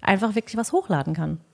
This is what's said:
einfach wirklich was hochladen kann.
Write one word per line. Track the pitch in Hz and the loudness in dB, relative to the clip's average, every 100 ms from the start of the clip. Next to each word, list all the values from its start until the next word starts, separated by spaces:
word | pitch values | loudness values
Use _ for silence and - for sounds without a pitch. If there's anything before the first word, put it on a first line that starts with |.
einfach | - 196 220 214 | 2 2 2 -2
wirklich | 220 226 | -4 -4
was | 226 | 0
hochladen | 359 370 156 147 | 0 2 0 0
kann. | 165 156 160 - | -2 -2 -4 -10